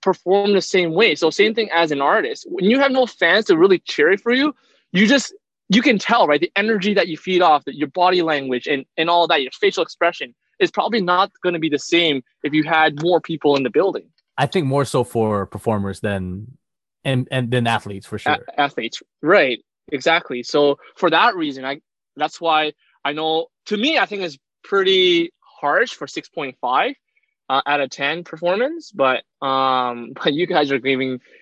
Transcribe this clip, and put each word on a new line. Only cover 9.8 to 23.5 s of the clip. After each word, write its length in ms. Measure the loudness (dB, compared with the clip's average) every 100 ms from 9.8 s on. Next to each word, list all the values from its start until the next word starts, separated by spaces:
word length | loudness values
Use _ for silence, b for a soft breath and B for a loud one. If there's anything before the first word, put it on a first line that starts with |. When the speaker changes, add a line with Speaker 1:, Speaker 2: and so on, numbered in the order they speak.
Speaker 1:
expression 540 | -6 0 -2 -2 -14 _ _ _
is 120 | -2
probably 300 | 0 -2 0
not 300 | 0 0 0 _
gonna 180 | -4 -2
be 100 | -2
the 100 | -4
same 420 | 0 0 2 -2 -6 _
if 100 | -4
you 100 | -2
had 380 | 0 2 2 0
more 200 | 0 0
people 340 | -2 -2 0 0
in 80 |
the 60 | 0
building. 340 | 0 0 -2 -12 _ _ -4
Speaker 2:
I 80 | -2
think 220 | 0 0
more 160 | 0 0
so 180 | -2
for 420 | -2 -2 0 -2 -4
performers 560 | -6 -4 -2 -4 -6
than, 560 | -4 -4 -6 -10 -14 -20 _ _ _ _
and, 240 | -4 -4 -2
and 180 | -4 -2
than 160 | 0 2
athletes, 400 | 0 -2 -14 -10
for 120 | -8
Speaker 1:
A-, 20 |
Speaker 2:
sure. 260 | -2 -4 -4 -2
Speaker 1:
athletes, 440 | -2 -2 -8 -10 -20 _
right. 420 | 2 4 4 -2 _ _ -10
Exactly. 520 | -4 0 0 -2 -10
So 360 | -2 2 2 0 b _
for 120 | 0
that 260 | 2 2 0
reason, 300 | -6 -6 -8
I, 160 | -10 _ _ _ -8
that's 240 | -8 -4
why 320 | 0 0 0 -6 _ _ -8
I 80 |
know, 340 | -4 -2 -2 -4